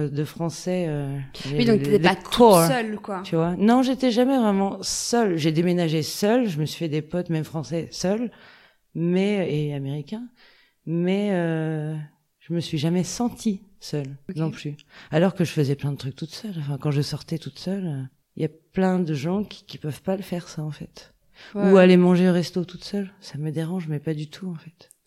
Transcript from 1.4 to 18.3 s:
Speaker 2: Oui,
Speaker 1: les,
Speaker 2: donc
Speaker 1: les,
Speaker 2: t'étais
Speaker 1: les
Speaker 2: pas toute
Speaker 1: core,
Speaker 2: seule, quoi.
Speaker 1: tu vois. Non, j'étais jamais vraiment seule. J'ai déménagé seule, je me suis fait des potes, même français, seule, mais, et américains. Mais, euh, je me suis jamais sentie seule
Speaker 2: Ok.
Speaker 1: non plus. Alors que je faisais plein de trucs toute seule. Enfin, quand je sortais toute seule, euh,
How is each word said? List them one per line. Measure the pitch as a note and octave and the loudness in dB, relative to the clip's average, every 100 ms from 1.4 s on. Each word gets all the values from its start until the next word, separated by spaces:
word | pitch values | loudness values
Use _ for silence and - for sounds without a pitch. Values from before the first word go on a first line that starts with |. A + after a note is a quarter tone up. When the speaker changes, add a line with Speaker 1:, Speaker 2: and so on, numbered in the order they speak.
| C3 | -6
Speaker 2:
Oui, | D3 | 0
Speaker 1:
les, | A#3 | 4
Speaker 2:
donc | G#3 | 4
Speaker 1:
les, | |
Speaker 2:
t'étais | C#3+ G#3 | 4 4
Speaker 1:
les | |
Speaker 2:
pas | E3+ F#3+ | 4 2
toute | - - | -4 6
Speaker 1:
core, | A#3+ F#3 E3 | 8 10 6
Speaker 2:
seule, | B3+ A3 G#3 | 2 -2 -6
quoi. | - F#3+ | -8 -10
Speaker 1:
tu | F#3+ E3 | -2 0
vois. | E3 F3+ | 0 2
Non, | G3+ B3 | 4 4
j'étais | C4 C4 B3+ | 4 2 0
jamais | A3+ B3+ C4+ | 2 2 2
vraiment | A3 G3 G3 G3 | 2 2 0 -4
seule. | F#3 - - A#3 A3 E3 | -8 -6 -2 0 2 2
J'ai | D3+ | 0
déménagé | D#3 F3 F3 E3+ D#3+ | 2 2 2 0 0
seule, | C#3+ - G#3 A#3+ A#3 | -4 -2 2 2 0
je | D3+ | -2
me | D3+ | -4
suis | - | -4
fait | E3 | -4
des | D3+ | -4
potes, | D3+ F3 F3 | -4 -6 -4
même | D#3+ D3+ | -4 -4
français, | D#3+ D3 E3 D3 | -8 -6 -6 -8
seule, | - F3+ G#3 A#3+ - - - _ _ _ | -4 -2 -2 -4 -10 -20 -20 _ _ _
mais, | D#3 E3+ F3+ G3 G#3 E3+ | -4 0 0 0 0 -2
et | D3 D3+ | -2 -4
américains. | C#3+ C3+ D3 D3 A3 A#3+ _ - _ _ _ - | -6 -6 -6 -8 -10 -12 _ -20 _ _ _ -6
Mais, | E3+ F3 G3 G#3 | -2 0 0 0
euh, | F#3 E3+ D#3+ D#3 D#3 D3+ D#3 D3+ _ _ _ | 0 0 -2 -2 -4 -6 -8 -10 _ _ _
je | - | -6
me | E3+ | -4
suis | - D#3+ | -4 -2
jamais | D#3+ F3 | 0 0
sentie | F3 - A#3+ - A3+ G3 - _ | -2 -2 -4 -2 -4 -4 -8 _
seule | - D3 C3+ C#3 - | -8 -6 -6 -10 -12
Speaker 2:
Ok. | F3+ | -4
Speaker 1:
non | D#3+ | -4
plus. | - D3+ D3 _ - - | -4 -10 -12 _ -20 -4
Alors | D#3 E3+ E3+ | 2 2 2
que | E3 | -2
je | |
faisais | - C3+ C#3+ | 0 0 0
plein | C#3+ | -4
de | C#3 | -6
trucs | C#3 - | -8 -10
toute | E3 | -12
seule. | - A3 E3+ | -12 -10 -8
Enfin, | C#3+ C#3+ | -8 -6
quand | D3+ | -2
je | C#3+ | -2
sortais | C#3+ D3+ - D#3+ | -2 -6 -8 -8
toute | - - | -8 -12
seule, | F3+ G3 F#3 | -8 -6 -6
euh, | C#3 C3 _ _ | -8 -10 _ _